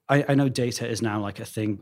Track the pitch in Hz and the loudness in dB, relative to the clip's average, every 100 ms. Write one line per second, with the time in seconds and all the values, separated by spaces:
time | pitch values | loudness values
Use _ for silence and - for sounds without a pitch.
0 | - 139 143 139 139 127 120 - 117 107 | 2 2 4 4 4 2 -2 -2 -4 -2
1 | 113 104 101 101 110 - 107 101 | -2 -2 -4 -8 -8 -4 -2 -4